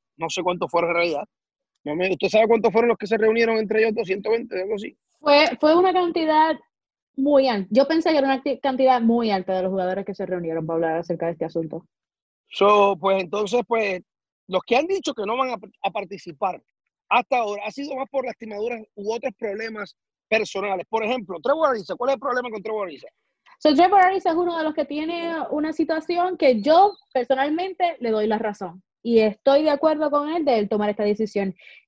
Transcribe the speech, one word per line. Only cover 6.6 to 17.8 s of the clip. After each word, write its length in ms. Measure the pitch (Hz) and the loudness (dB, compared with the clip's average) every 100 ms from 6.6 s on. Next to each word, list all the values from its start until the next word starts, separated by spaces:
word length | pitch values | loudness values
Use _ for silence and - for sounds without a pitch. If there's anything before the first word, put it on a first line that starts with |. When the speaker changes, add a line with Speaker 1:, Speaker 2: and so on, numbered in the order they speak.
| _ _ _ _ _ - | _ _ _ _ _ -2
Speaker 2:
muy 320 | 269 285 269 | 4 4 4
alta. 180 | 214 190 | 0 0
Yo 160 | 214 277 | 2 4
pensé 220 | 320 330 | 2 2
que 60 | 311 | 2
era 80 | 269 | 2
una 140 | 269 | 0
acti-, 180 | 285 254 | -2 -4
cantidad 400 | 277 254 262 254 | -2 2 4 4
muy 300 | 226 233 226 | 4 2 2
alta 220 | 190 185 185 | -2 -2 -2
de 60 | |
los 80 | 185 | 0
jugadores 340 | 190 180 185 196 | -2 -2 -4 -6
que 100 | 196 | -8
se 100 | 185 | -6
reunieron 400 | 180 170 165 160 | -6 -4 -4 -4
para 100 | 165 | -2
hablar 220 | 165 160 | -2 -2
acerca 260 | 170 170 170 | -4 -4 -4
de 80 | |
este 120 | 165 165 | -4 -6
asunto. 400 | 165 160 160 - _ _ _ _ _ _ | -6 -6 -10 -16 _ _ _ _ _ _
Speaker 1:
So, 480 | - 202 208 202 185 | 2 4 6 4 2
pues, 240 | 190 190 | 0 0
entonces, 400 | 175 202 208 240 220 | -2 -4 -2 -2 0
pues, 340 | 233 208 180 - _ _ _ - | -2 -2 -6 -10 _ _ _ -4
los 140 | 185 - | -4 2
que 120 | 240 | 0
han 100 | 330 | 2
dicho 260 | 392 - | -2 -4
que 120 | 240 202 | -6 -4
no 100 | 247 | -2
van 140 | 262 | -4
a, 80 | 226 202 _ | -6 -12 _
a 80 | 196 | -8
participar 720 | 196 190 190 - 147 196 165 _ _ _ _ - | -8 -10 -14 -14 -6 -6 -6 _ _ _ _ -2
hasta 280 | 226 - 254 | -2 0 -2
ahora 240 | 214 208 208 | -2 -6 -10
ha 60 | |
sido 240 | 233 | -10